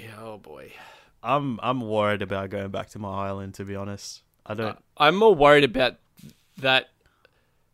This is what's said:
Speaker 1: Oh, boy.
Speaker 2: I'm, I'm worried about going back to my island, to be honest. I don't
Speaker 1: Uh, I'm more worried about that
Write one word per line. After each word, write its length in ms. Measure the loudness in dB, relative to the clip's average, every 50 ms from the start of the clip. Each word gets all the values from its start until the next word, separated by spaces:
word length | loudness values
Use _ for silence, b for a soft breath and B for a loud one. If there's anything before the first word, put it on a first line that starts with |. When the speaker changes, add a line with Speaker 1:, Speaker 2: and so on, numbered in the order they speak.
| -18 -18 -18 -16
Speaker 1:
Oh, 180 | -16 -16 -16 -16
boy. 360 | -18 -20 -20 -20 -20 -20 B B B B B B B B B _ -4
Speaker 2:
I'm, 340 | -2 -2 0 0 -2 -6 -4 -4
I'm 160 | -4 -4 -4
worried 420 | -4 -2 0 0 0 0 0 -2
about 280 | -4 -6 -6 -6 -6 -6
going 200 | -8 -8 -8 -8
back 180 | -8 -10 -10 -10
to 100 | -14 -14
my 280 | -12 -10 -8 -6 -6 -6
island, 260 | -8 -8 -10 -12 -12
to 100 | -14 -12
be 140 | -10 -10 -10
honest. 460 | -10 -10 -12 -14 -14 -16 -18 -20 _ _ _ _ _
I 100 | -10 -8
don't 160 | -6 -6 -8
Speaker 1:
Uh, 40 | -8 -12 _ _ _ 2
I'm 180 | 4 4 4
more 180 | 6 6 6 6
worried 300 | 8 8 8 8 8 6
about 320 | 4 2 0 0 0 -2 -4 _ _ _ _ -20 -20 -20 _ _ _ _ -4
that 320 | 0 2 2 2 0 -2 _ _ _ _ _ _ _ _ _ _ _ _ _ _ _ _